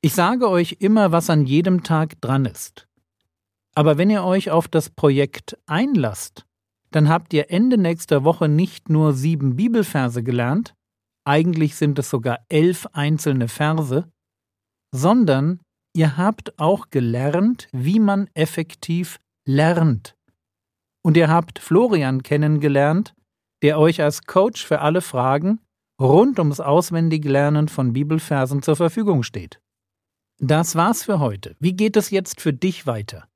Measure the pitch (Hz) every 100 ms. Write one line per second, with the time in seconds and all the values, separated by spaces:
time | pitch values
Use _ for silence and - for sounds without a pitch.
0 | 160 - 175 247 240 180 170 - 196 220
1 | 196 170 165 156 135 143 175 180 - 160
2 | 156 - 123 135 127 - - - _ _
3 | _ _ _ _ _ _ _ - 151 147
4 | 190 208 180 190 190 160 165 160 - -
5 | 151 139 139 - - - - 156 269 233
6 | 120 98 - - _ _ _ _ _ 156
7 | 151 165 165 156 143 175 247 240 170 165
8 | - 143 143 165 156 151 190 - - 156
9 | 156 135 147 160 135 127 233 233 190 147
10 | 131 123 117 120 120 165 233 _ _ _
11 | _ _ - 147 165 160 151 - 147 139
12 | 131 131 120 120 _ 156 170 175 - -
13 | 143 156 151 131 117 - 151 160 143 131
14 | 170 _ _ _ _ _ _ _ _ 131
15 | 160 240 196 135 147 180 _ _ _ 165
16 | 156 139 185 220 - - 156 202 - 135
17 | 120 117 139 170 208 247 - 131 131 214
18 | 208 196 202 - 156 - 165 - - 170
19 | 175 - _ _ - 139 156 170 160 113
20 | - _ _ _ _ _ _ _ _ _
21 | 170 160 156 165 165 - - 170 240 190
22 | 131 131 123 147 151 151 147 139 143 170
23 | 220 _ _ _ _ _ 143 151 156 165
24 | 147 - - 185 214 - - 151 151 175
25 | 175 131 127 143 175 220 _ _ _ _
26 | 131 156 254 247 156 139 139 156 175 165
27 | 165 156 147 139 143 151 151 - 131 120
28 | 147 160 - 143 131 139 147 151 170 196
29 | 208 156 113 101 85 - _ _ _ _
30 | _ _ _ _ 135 151 165 160 180 240
31 | - 190 135 98 - - 165 185 220 214
32 | 202 190 190 - 160 135 185 - 135 113
33 | 104 107 -